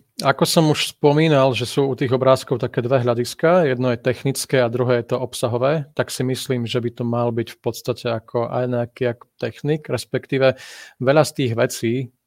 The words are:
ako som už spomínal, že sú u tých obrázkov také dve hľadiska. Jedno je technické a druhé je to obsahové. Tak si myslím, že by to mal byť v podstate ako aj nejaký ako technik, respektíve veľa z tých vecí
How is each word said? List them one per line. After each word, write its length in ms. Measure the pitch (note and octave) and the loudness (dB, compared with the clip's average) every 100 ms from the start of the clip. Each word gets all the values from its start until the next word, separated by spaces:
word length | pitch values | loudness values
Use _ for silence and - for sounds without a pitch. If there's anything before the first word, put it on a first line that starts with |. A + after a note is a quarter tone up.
| _ - | _ -4
ako 220 | C#3 C3+ E3 | 0 2 2
som 240 | F3 D#3 | 4 4
už 240 | D3 - | 2 -2
spomínal, 640 | - D3 D3 D#3+ C#3+ C3+ A#2+ | 0 2 4 4 4 4 2
že 100 | B2 | -4
sú 220 | - C3+ | -2 -2
u 60 | B2 | 0
tých 140 | C3+ | 0
obrázkov 480 | C3 B2+ C3 - B2 | 2 4 2 2 -4
také 240 | A#2+ - | -4 -4
dve 160 | A#2+ C3 | 0 0
hľadiska. 640 | A#2+ A#2+ A#2+ - D#3+ F3+ D3+ | 2 0 -2 0 2 4 2
Jedno 240 | B2+ B2+ | 0 -2
je 60 | A#2+ | -2
technické 640 | C3 A#2 C#3 C3+ - C3+ | -2 -2 -2 -4 -2 2
a 60 | A#2+ | 2
druhé 320 | B2 B2 B2 | 0 0 0
je 160 | A#2 B2+ | 0 -4
to 40 | |
obsahové. 720 | B2+ - B2 A#2 C3 D#3 C#3 - | -4 -4 -2 0 0 0 -4 -4
Tak 160 | A#2+ | -4
si 100 | - | -2
myslím, 460 | C3 B2+ - B2 A#2 | -4 -4 -4 -4 -2
že 120 | B2 | -4
by 100 | A#2 | -4
to 140 | A2+ | -4
mal 280 | A#2+ A#2 A#2+ | -4 -2 -2
byť 160 | A#2 A2+ | -2 -6
v 80 | - | -6
podstate 480 | A#2+ A#2 - A#2+ A#2+ | -8 -8 -6 -6 -4
ako 340 | A2+ - A#2+ A#2 | -6 -4 -4 -2
aj 180 | B2 B2+ | -2 -2
nejaký 360 | A#2+ A#2+ - A#2+ A#2+ | -2 -4 -4 -4 -4
ako 100 | - - | -12 -10
technik, 480 | A#2 - C#3+ D#3 - | -10 -6 -4 -4 -2
respektíve 680 | B2+ - B2+ - C3+ C3 B2+ - - - - | -6 -4 -6 -2 2 2 2 -8 -20 -20 -4
veľa 240 | B2 D3+ | 2 4
z 80 | D3 | 2
tých 200 | - B2+ A2 | 0 -4 0
vecí 360 | B2 - A2+ B2 B2+ _ | -2 -2 -2 -2 -6 _